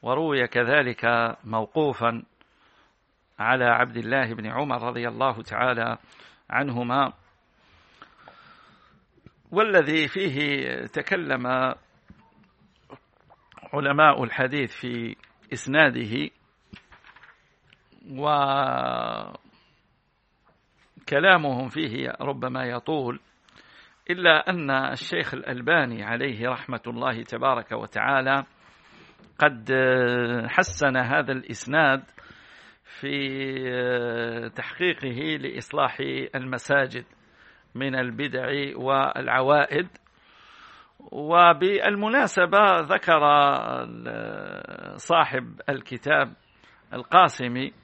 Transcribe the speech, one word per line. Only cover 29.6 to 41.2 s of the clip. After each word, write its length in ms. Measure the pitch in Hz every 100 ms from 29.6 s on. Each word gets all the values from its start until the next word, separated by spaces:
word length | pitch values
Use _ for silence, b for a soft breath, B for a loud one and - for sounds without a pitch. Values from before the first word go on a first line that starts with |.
| 110 131 131 127 123 123 120 120 113
حسن 480 | - 190 - 143 131
هذا 360 | 120 147 135
الإسناد 680 | 131 - 113 - 151 151 135 - - B B B B B B
في 1700 | _ - 139 143 135 135 135 131 127 123 123 123 120 117 117 117 117 -
تحقيقه 800 | - - 180 151 135 120 156 151
لإصلاح 600 | 135 - - 147 135 - 135 135 135
المساجد 720 | 135 127 127 - 143 131 123 - _ b b b b b
من 200 | 120 135
البدع 540 | 131 123 113 147 127 127 143 139 139
والعوائد. 1120 | 127 135 139 - 127 123 131 147 143 143 185 - _ B B B B B B B B B
وبالمناسبة 1800 | - -